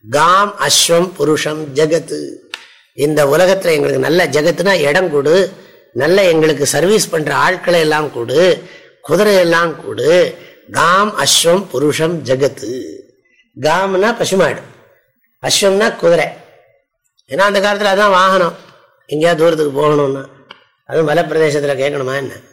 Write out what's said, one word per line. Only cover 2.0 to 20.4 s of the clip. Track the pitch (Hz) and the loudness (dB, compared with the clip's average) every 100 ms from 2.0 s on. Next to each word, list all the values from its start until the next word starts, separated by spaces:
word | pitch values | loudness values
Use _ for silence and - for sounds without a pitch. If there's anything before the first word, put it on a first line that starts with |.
| 160 151 143 - _ - - _ _ | -4 -10 -10 -14 _ -20 -20 _ _
இந்த | - 147 151 143 | -4 -2 2 2
உலகத்துல | 156 180 190 175 | 4 2 2 0
எங்களுக்கு | 151 143 135 | 0 0 -2
நல்ல | 135 170 165 | 0 0 0
ஜெகத்துனா | 139 156 170 180 | 0 0 0 0
இடம் | 185 147 156 185 | 0 2 0 0
கொடு, | 147 135 180 180 - - _ _ | 0 2 2 0 -6 -20 _ _
நல்ல | 117 147 190 | -4 0 2
எங்களுக்கு | 190 160 156 143 135 | 2 2 2 0 -2
சர்வீஸ் | 147 170 214 - | 0 2 0 0
பண்ற | 165 151 | -4 -4
ஆட்களை | 135 151 185 - 175 | 0 0 -2 0 0
எல்லாம் | 156 151 151 | 2 0 -4
கொடு, | 123 117 135 180 156 - - - _ - | -6 -2 2 2 2 -4 -20 -20 _ -4
குதிரையெல்லாம் | 170 208 190 170 170 170 147 | 0 2 2 2 2 0 -4
கொடு. | 101 107 135 180 151 - - - - | -10 -4 2 2 2 -2 -20 -20 -8
காம் | 110 156 185 208 170 | -2 2 2 0 -2
அஸ்வம் | 139 - 165 185 190 | 0 2 2 0 0
புருஷம் | 127 147 135 160 175 | -2 -2 0 -4 -4
ஜெகத்து. | 120 131 139 - - 127 82 78 - _ _ _ _ - | -4 -2 -2 -4 -10 -10 -12 -16 -20 _ _ _ _ -6
காம்னா | 143 170 196 185 214 226 | -2 0 0 0 -2 -2
பசுமாடு, | 156 190 156 110 - - _ _ _ _ _ _ | -2 0 0 -2 -14 -20 _ _ _ _ _ _
அஸ்வம்னா | - - 202 196 220 - | -4 0 0 2 -2 0
குதிரை. | 170 170 147 - - _ _ _ _ _ _ _ _ | 2 2 0 -8 -20 _ _ _ _ _ _ _ _
ஏன்னா | 139 | -2
அந்த | 202 196 | 0 0
காலத்துல | 202 202 208 | -2 0 0
அதான் | 190 208 | 2 4
வாகனம், | 185 190 190 170 - - _ _ _ - | 4 4 2 0 -4 -20 _ _ _ -10
எங்கேயாவது | 147 165 165 | -2 0 2
தூரத்துக்கு | 165 160 151 135 | 2 2 -2 0
போகணும்னா. | 151 147 143 135 135 - | 0 2 0 -4 -10 -20